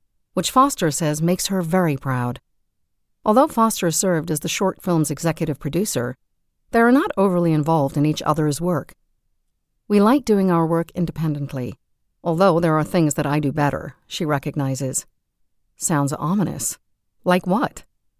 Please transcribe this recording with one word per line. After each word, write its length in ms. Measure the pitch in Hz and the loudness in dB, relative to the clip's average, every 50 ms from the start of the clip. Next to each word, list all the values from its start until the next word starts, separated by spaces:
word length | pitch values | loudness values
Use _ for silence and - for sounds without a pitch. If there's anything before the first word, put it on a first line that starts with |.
| _ _ _ _ _ _ - | _ _ _ _ _ _ -6
which 160 | 190 170 - | -4 -4 0
Foster 400 | - 254 269 285 - - 185 160 | 2 4 4 4 2 0 -2 -2
says 320 | 139 - 170 151 151 147 160 | -2 0 -2 -2 -2 0 0
makes 240 | 170 160 - - | 0 0 0 -2
her 160 | - 196 190 170 | -4 -2 -2 -2
very 340 | 160 175 185 180 160 143 | 0 0 2 2 2 0
proud. 440 | 131 - 139 131 123 123 123 120 - _ _ _ _ _ _ _ _ _ _ _ _ _ _ _ _ - | -2 -4 -4 -4 -2 -2 -4 -6 -8 _ _ _ _ _ _ _ _ _ _ _ _ _ _ _ _ 0
Although 240 | 214 214 254 294 311 | 2 4 4 4 4
Foster 420 | - 233 226 220 - - - 170 | 2 2 0 0 0 0 -2 -2
served 400 | 160 - - 190 175 160 147 165 | 0 0 0 0 0 0 -2 -4
as 100 | 156 151 | -4 -4
the 80 | - 165 | -4 -6
short 340 | - - 202 190 - - - | -4 -2 -2 -2 -2 -4 -2
film's 280 | 185 175 160 156 - | 0 0 0 0 0
executive 480 | 147 - - 165 156 - 165 147 147 - | -2 -4 -4 -4 -2 -2 -4 -4 -4 -6
producer, 580 | - 147 147 170 214 - - 127 120 123 123 - _ _ _ _ _ _ _ _ _ _ - | -6 -4 -4 -2 -2 -2 -2 -4 -4 -4 -6 -10 _ _ _ _ _ _ _ _ _ _ 0
they 80 | 233 | 2
are 120 | 233 240 247 | 4 4 4
not 180 | 277 370 427 - | 4 2 0 0
overly 360 | - 196 202 180 175 175 170 156 | 0 0 2 2 2 2 2 2
involved 440 | 151 143 170 165 160 139 135 - | 2 2 2 2 2 0 0 0
in 80 | 151 143 | 0 0
each 180 | 151 151 - - | 0 0 -2 -2
other's 380 | 156 151 156 151 151 143 - | -2 0 0 0 0 -2 -2
work. 340 | 165 180 175 143 - - - _ _ _ _ _ _ _ _ _ _ _ _ _ _ _ _ _ _ - | -2 -4 -4 -4 -6 -8 -14 _ _ _ _ _ _ _ _ _ _ _ _ _ _ _ _ _ _ 0
"We 120 | 208 202 | 2 4
like 260 | 202 214 262 294 247 | 6 6 4 2 2
doing 240 | - 214 196 190 190 | 2 2 2 2 2
our 160 | 175 165 165 | 2 2 2
work 240 | 160 170 165 165 - - | 2 0 0 -2 -4 -4
independently, 840 | 185 175 151 - 147 165 160 147 147 143 139 147 131 123 113 - - _ _ _ _ _ _ _ _ - | -4 -4 -4 -4 -4 -4 -2 -2 -4 -6 -8 -6 -8 -8 -8 -10 -12 _ _ _ _ _ _ _ _ -4
although 380 | - 160 165 190 196 160 170 | -2 0 4 4 4 4 4
there 160 | 175 165 156 | 4 2 2
are 80 | 156 151 | 2 0
things 300 | - - 180 160 147 - | 0 2 2 2 2 2
that 120 | - 147 | 0 -2
I 140 | 143 143 151 | 0 0 0
do 100 | 151 139 | 0 0
better," 460 | 143 156 147 143 - - - 143 - _ _ | 0 0 0 0 0 -2 -6 -12 -16 _ _
she 200 | - - - 175 | -12 -8 -6 -4
recognizes. 800 | 147 147 135 - 151 - 151 139 135 135 127 139 131 131 - - _ _ _ _ _ _ _ _ _ _ _ _ _ _ | -2 -2 -2 -4 -4 -4 -2 -2 -2 -2 -4 -4 -4 -6 -6 -8 _ _ _ _ _ _ _ _ _ _ _ _ _ _
Sounds 380 | - - - 170 143 143 135 151 | -8 -4 0 0 0 0 0 -2
ominous. 680 | - 151 151 190 214 180 - - - - - - - _ _ _ _ _ _ _ _ - | -4 -4 -2 0 0 0 -2 -4 -6 -8 -8 -8 -10 _ _ _ _ _ _ _ _ 0
Like 220 | 180 180 185 - | 2 2 2 2
what? 380 | 180 185 220 202 - - - - _ _ _ _ _ _ _ | 0 -2 0 -2 -4 -6 -10 -20 _ _ _ _ _ _ _